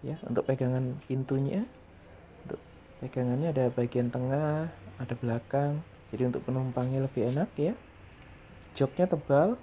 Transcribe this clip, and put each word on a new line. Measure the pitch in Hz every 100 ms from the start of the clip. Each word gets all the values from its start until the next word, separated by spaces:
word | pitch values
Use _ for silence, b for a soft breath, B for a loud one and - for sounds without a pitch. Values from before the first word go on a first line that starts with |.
Ya, | - 156 -
untuk | 120 -
pegangan | 131 127 127 127 131 -
pintunya, | 131 135 135 139 185 240 - - - - - - - -
untuk | - - - - -
pegangannya | 131 131 123 127 165
ada | 143 127
bagian | 127 120 127 120
tengah, | 127 127 139 151 151 160 - - -
ada | 127 120
belakang. | 120 117 - 139 143 147 - - -
Jadi | - 127
untuk | 120 -
penumpangnya | 131 131 123 127 135
lebih | 135 131 117
enak | 135 208 -
ya. | 151 247 - - - - - - - - - -
Joknya | 135 - 180
tebal. | 160 - 139 175 240